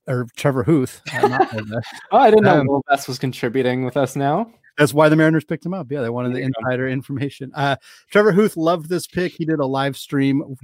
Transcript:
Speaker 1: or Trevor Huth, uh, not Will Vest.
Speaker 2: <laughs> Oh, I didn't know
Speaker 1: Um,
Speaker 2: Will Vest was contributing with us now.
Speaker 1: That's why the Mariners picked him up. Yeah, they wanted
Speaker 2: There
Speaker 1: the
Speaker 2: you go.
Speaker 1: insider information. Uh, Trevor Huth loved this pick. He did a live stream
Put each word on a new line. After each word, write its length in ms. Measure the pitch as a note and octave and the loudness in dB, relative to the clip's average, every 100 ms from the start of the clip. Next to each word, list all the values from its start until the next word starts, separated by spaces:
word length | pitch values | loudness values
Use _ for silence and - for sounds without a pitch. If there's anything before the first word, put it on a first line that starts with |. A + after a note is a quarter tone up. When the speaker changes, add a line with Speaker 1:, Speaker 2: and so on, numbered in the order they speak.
| - | -6
Speaker 1:
or 200 | B2+ A#2 - | -6 -6 -4
Trevor 280 | D3 C3 | -2 0
Huth, 380 | A#2+ D#3+ B2+ - - | 2 2 0 -6 -10
uh, 140 | - G#4 | 0 0
not 260 | - - | 2 -2
Will 120 | A2 G#2+ | -4 -8
Vest. 220 | A#2 - - | -8 -10 -14
Speaker 2:
<laughs> 120 | - | 0
Oh, 60 | G#3+ | 4
I 120 | B3 | 6
didn't 160 | G#3+ G#3 | 6 6
know 140 | D3+ | 4
Speaker 1:
Um, 60 | C#3 | 2
Speaker 2:
Will 160 | C#3 - | -2 0
Vest 180 | C#3 - | -2 -2
was 100 | C3 | -6
contributing 640 | C3+ A#2 B2 C3 B2+ B2+ | -6 -4 -2 0 0 0
with 140 | B2+ C#3+ | -2 -2
us 180 | C3 C#3+ | -2 -2
now. 360 | C#3 D#3+ A3+ _ _ - | -2 -2 -4 _ _ 0
Speaker 1:
That's 140 | D3 C#3+ | 2 4
why 140 | D#3 | 4
the 60 | D#3 | 6
Mariners 300 | D#3 D#3+ - | 4 2 -2
picked 200 | D#3+ E3+ | -8 -8
him 80 | F#3 | -10
up. 160 | B2+ | -8
Yeah, 100 | C#3+ | -6
they 80 | A#2 | -4
wanted 200 | A#2+ B2 | -4 -4
Speaker 2:
There 120 | B2+ | -4
Speaker 1:
the 60 | C3+ | -4
Speaker 2:
you 60 | |
go. 140 | A#2 B2 | -4 -4
Speaker 1:
insider 200 | B2+ C3 | -4 -4
information. 640 | C3 C3 C#3 C#3 - C3 | -6 -6 -6 -8 -8 -12
Uh, 220 | D3+ C#3+ C3 - - _ | -4 -2 -2 -8 -20 _
Trevor 220 | G3+ G#3+ | 2 4
Huth 260 | F3+ G#3+ E3+ | 4 2 0
loved 320 | D#3+ F3 D#3 | 0 0 -2
this 160 | F3 - | -6 -6
pick. 280 | F3 F3+ | -4 -4
He 120 | - D#3 | -4 -4
did 140 | D#3 | -2
a 60 | C3+ | -2
live 280 | C3+ C#3 C3 | -2 -4 -6
stream 600 | - C#3+ C3+ C#3 - C3 | -6 -2 0 0 -4 -10